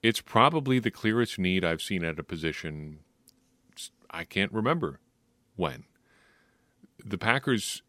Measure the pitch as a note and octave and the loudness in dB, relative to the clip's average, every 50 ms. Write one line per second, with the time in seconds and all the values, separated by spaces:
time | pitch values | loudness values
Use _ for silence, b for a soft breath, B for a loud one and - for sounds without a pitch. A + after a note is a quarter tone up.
0 | - A2+ A2+ - - - - A2+ A#2 C#3+ D#3+ D#3+ C#3 C3+ C3 B2+ A2 A2+ - - | 4 2 2 2 -4 2 6 6 6 8 6 2 0 2 2 2 2 0 -6 0
1 | - A2 G#2+ A#2+ A#2+ - - - F#2 F#2 F#2 F#2 F2 E2+ E2 D#2+ - - G2+ F2+ | 0 2 2 2 2 0 0 -2 0 2 2 2 2 2 0 -2 -4 -4 -4 -2
2 | E2+ E2 D#2+ D#2 D#2 - F#2 E2 D#2 D#2+ D#2 - - D#2+ D2+ D2+ D2+ D2+ D2+ D2+ | -2 -2 -4 -6 -8 -8 -8 -4 -4 -4 -4 -4 -8 -8 -8 -8 -10 -12 -14 -16
3 | D2 _ _ _ _ - _ _ _ _ _ _ _ _ _ - - - _ _ | -20 _ _ _ _ -20 _ _ _ _ _ _ _ _ _ -18 -18 -18 _ _
4 | _ _ - E2 E2 _ - G2 G2 - - A2 G#2+ B2 D#3+ F3 C3+ D#2 C#2 - | _ _ -10 -10 -10 _ 0 0 0 0 0 0 0 0 0 0 -2 -4 -6 -8
5 | _ _ _ _ _ _ _ _ _ _ _ - F2+ D2+ C2 - - _ _ b | _ _ _ _ _ _ _ _ _ _ _ -2 -2 -2 -2 -6 -18 _ _ b
6 | b b b b b b b b b b b b b b b b - _ _ _ | b b b b b b b b b b b b b b b b -20 _ _ _
7 | - G#2+ G2+ F2+ - A2 A#2+ C3+ - C#3+ B2+ G#2+ - - - - _ | -8 -8 -6 -4 0 0 0 0 2 0 -2 -2 -2 -6 -10 -10 _